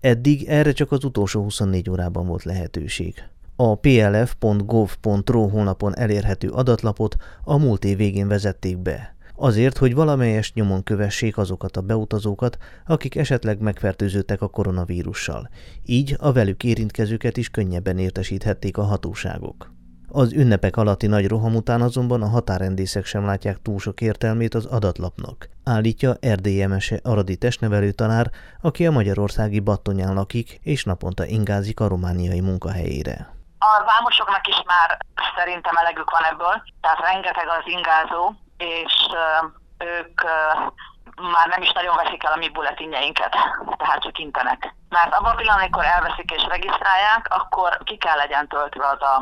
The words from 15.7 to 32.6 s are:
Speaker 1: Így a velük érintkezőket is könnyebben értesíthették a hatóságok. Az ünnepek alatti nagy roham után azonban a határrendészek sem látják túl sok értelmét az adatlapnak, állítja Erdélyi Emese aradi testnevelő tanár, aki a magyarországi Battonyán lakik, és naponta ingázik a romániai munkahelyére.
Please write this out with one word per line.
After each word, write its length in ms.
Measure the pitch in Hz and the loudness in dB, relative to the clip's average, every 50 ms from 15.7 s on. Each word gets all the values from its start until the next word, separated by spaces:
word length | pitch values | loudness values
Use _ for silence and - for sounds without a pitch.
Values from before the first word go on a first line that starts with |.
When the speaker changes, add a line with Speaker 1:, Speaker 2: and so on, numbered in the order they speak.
| - - - | -14 -12 -4
Speaker 1:
Így 320 | - 123 123 143 139 139 - | 0 2 2 2 2 -2 0
a 120 | - 147 | 2 2
velük 320 | 127 127 110 98 92 - - | 4 4 4 2 0 0 0
érintkezőket 720 | 120 113 113 110 104 - - 113 104 113 110 - 120 107 | 0 0 2 0 -4 -2 -2 -2 -2 -2 -2 -2 -2 -2
is 120 | - 117 - | -2 -4 -2
könnyebben 500 | - - 104 92 90 87 95 98 90 90 | -2 -2 -2 0 -2 -2 -2 -2 0 0
értesíthették 760 | 92 92 - - 95 - 98 95 - 110 98 - - 98 90 | 0 -2 -2 -4 -4 -4 -4 -2 0 -2 -2 0 -2 -4 -2
a 60 | - | 0
hatóságok. 920 | 104 101 101 92 - 85 95 - - 95 82 80 - - - - - - - - - - - - - - | 0 0 0 0 -2 -6 -8 -6 -6 -6 -6 -6 -10 -10 -12 -14 -18 -20 -20 -20 -20 -20 -20 -20 -18 -6
Az 200 | - 143 131 117 | 2 2 2 2
ünnepek 440 | - 151 139 120 104 95 - 98 - | 4 4 6 6 6 6 4 2 2
alatti 300 | - 110 104 98 - - | 2 2 2 2 2 2
nagy 220 | 104 107 104 98 98 | 2 4 4 4 2
roham 260 | 110 113 110 113 113 | 2 2 2 2 0
után 260 | 113 107 - 120 117 | 0 2 2 2 2
azonban 420 | 120 123 120 127 123 120 123 120 | 2 2 2 0 0 0 0 0
a 60 | 107 107 | 0 2
határrendészek 760 | 113 120 - - 95 92 95 95 95 95 95 92 - 101 95 | 2 0 0 0 -2 -2 0 -2 -2 -2 -2 -2 -2 -4 -4
sem 200 | - - 104 101 | -4 -4 -2 -2
látják 320 | 101 98 98 - 110 95 - | 0 -2 -2 -2 -4 -6 -4
túl 160 | - 110 104 98 | -6 -4 -4 -4
sok 220 | - 107 98 - | -4 -6 -6 -2
értelmét 540 | 117 110 104 - - 113 110 117 117 113 - | -2 -2 0 0 0 0 0 0 -2 0 -2
az 120 | 117 110 | -2 -4
adatlapnak, 840 | - 131 117 104 95 87 - 87 87 - - - - - - - - - - - | -2 -2 0 0 0 0 -2 -6 -8 -6 -8 -12 -12 -12 -14 -16 -18 -18 -8 -2
állítja 500 | 123 120 110 110 113 110 - - 131 120 - | 0 0 2 2 2 0 2 2 0 0 2
Erdélyi 420 | - 127 107 98 95 104 98 98 | 0 0 0 2 2 0 2 2
Emese 340 | 98 98 95 98 - - 113 - | 2 2 0 0 -2 -2 -4 -4
aradi 340 | - 123 113 104 98 92 92 | 0 0 2 2 2 0 -2
testnevelő 540 | - - 123 117 - - 110 104 104 101 101 | -2 0 -2 0 0 -2 0 2 2 2 2
tanár, 360 | 101 - 110 110 110 113 120 - - - - - - - | 0 0 0 2 4 2 2 0 -2 -10 -14 -20 -18 -2
aki 260 | - 165 131 - 175 | -2 -2 0 2 2
a 40 | 170 | 4
magyarországi 680 | 156 127 104 98 98 101 101 101 - - 107 107 101 104 | 4 4 2 2 2 0 0 0 0 0 0 0 0 0
Battonyán 540 | 98 104 101 98 - 104 98 95 95 95 95 | 2 2 0 0 0 -2 -2 0 0 0 0
lakik, 460 | 98 98 - - 120 117 - - - | -2 -2 -2 -4 -6 -6 -6 -12 -12
és 220 | - 160 151 131 - | -4 -4 -4 -2 0
naponta 400 | - 92 - - 92 92 - 82 | -4 -4 -2 -4 -6 -4 -4 -4
ingázik 560 | - 110 107 104 101 104 101 98 104 110 - | -2 0 0 0 2 0 0 0 -2 -2 0
a 80 | 110 101 | 0 0
romániai 520 | 95 90 90 90 87 90 87 87 90 87 | 2 0 0 -2 0 0 0 0 0 0
munkahelyére. 760 | 92 95 92 90 | 0 0 -2 -2